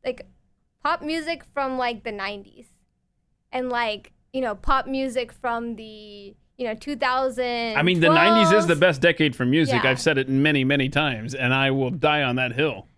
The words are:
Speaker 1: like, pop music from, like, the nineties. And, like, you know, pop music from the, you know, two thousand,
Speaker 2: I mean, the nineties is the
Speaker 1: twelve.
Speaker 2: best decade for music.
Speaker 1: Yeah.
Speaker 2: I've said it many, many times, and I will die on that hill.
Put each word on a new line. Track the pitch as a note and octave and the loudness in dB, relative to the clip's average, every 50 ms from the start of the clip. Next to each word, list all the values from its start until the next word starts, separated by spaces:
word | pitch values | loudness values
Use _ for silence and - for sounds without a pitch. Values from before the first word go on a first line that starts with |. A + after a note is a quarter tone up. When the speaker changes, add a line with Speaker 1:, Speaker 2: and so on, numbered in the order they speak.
| _ | _
Speaker 1:
like, | B3+ B3+ - - - _ _ _ _ _ _ _ _ _ _ _ | -8 -8 -8 -12 -20 _ _ _ _ _ _ _ _ _ _ _
pop | C#4+ E4+ E4 | -2 -2 -2
music | D4+ D4+ D#4+ E4 D4+ D#4+ E4+ E4 - _ _ | -4 -6 -6 -4 -4 -6 -8 -8 -10 _ _
from, | C#4 C#4 C4 C4 | -4 -4 -4 -4
like, | B3+ B3 A#3+ A#3+ G#3 - | -4 -4 -4 -4 -6 -10
the | A#3 | -12
nineties. | G#3 G3+ G3 G3+ G#3 G3+ G3 - _ - A#3 _ _ _ _ _ _ _ _ _ _ _ _ _ _ _ _ _ | -10 -8 -8 -8 -10 -10 -16 -20 _ -20 -20 _ _ _ _ _ _ _ _ _ _ _ _ _ _ _ _ _
And, | - B3+ B3+ B3+ | -6 -6 -4 -2
like, | B3 A#3+ A#3+ A3+ G#3+ G3+ - - _ _ _ _ - | -2 -2 -2 -2 -4 -8 -12 -20 _ _ _ _ -6
you | C4 | -6
know, | C4 A#3 G#3+ | -4 -4 -6
pop | G#3 - - C#4+ C4+ C4 | -4 0 2 2 2 0
music | C4 C4+ C4+ C4+ C4 A3+ B3+ A#3+ A#3 | -2 -4 -4 -4 -2 -4 -4 -6 -6
from | - _ - B3 A#3 A#3 A#3 A#3 A#3 | -10 _ -6 -4 -4 -4 -6 -8 -10
the, | G#3+ A3 A3 G#3+ G#3+ G#3+ G#3 G#3 G3+ G3+ G3 G3+ _ _ _ _ | -12 -14 -18 -18 -20 -20 -20 -20 -20 -20 -20 -20 _ _ _ _
you | - B3+ | -8 -8
know, | A3+ G#3+ | -8 -8
two | A3 - C#4+ D4 | -8 -8 -10 -6
thousand, | A3+ C#4 B3+ B3+ C4 C4+ C4 A#3+ A#3+ B3+ B3 A#3+ A#3 A#3 A#3 G#3+ | -2 -2 -2 0 0 -2 -2 -2 -4 -4 -4 -2 -4 -4 -4 -2
Speaker 2:
I | - | 0
mean, | D#3 F3+ F#3 E3+ | 0 2 2 4
the | D#3+ E3 | 4 4
nineties | E3 E3+ E3+ - A3+ A3+ G#3+ - G3 | 6 6 6 6 6 4 6 6 4
is | G#3+ F#3+ | 4 4
the | E3+ E3+ | 2 2
Speaker 1:
twelve. | C#3+ | 4
Speaker 2:
best | F3 F#3 D#3 C3+ | 4 2 4 4
decade | C#3 E3+ E3 - D#3 D3 B2 | 2 2 2 4 0 0 0
for | - B2+ | 0 0
music. | B2 C3+ E3 D#3+ C3+ C3 B2 B2 | 2 2 2 2 2 2 2 2
Speaker 1:
Yeah. | C3 | 2
Speaker 2:
I've | C3 C3 | 0 2
said | - D#3+ D#3 | 2 2 2
it | C3+ C3 C3 | 2 0 0
many, | C3+ C3+ C#3 D#3 D3 C#3 C3 | 0 2 2 2 2 2 2
many | C3 C#3+ C#3+ C3+ C3 | 2 2 0 0 0
times, | - C#3+ C#3 D3 B2 G#2+ A2 - B2 | 0 0 0 0 -4 -4 -8 -10 -6
and | C3+ C3 B2 C3 | -4 0 0 2
I | C3+ C3+ C3+ | 2 2 0
will | C3+ C3+ C3 B2+ | 0 0 -2 -2
die | B2 - C3+ D3+ D3+ D3+ C#3+ | -2 0 2 2 2 2 0
on | B2+ A#2+ | 0 0
that | B2 B2+ B2 A#2 | -2 -2 -4 -2
hill. | B2+ D3+ D#3 A#2 G2 - _ _ | -2 -2 -2 -2 -6 -14 _ _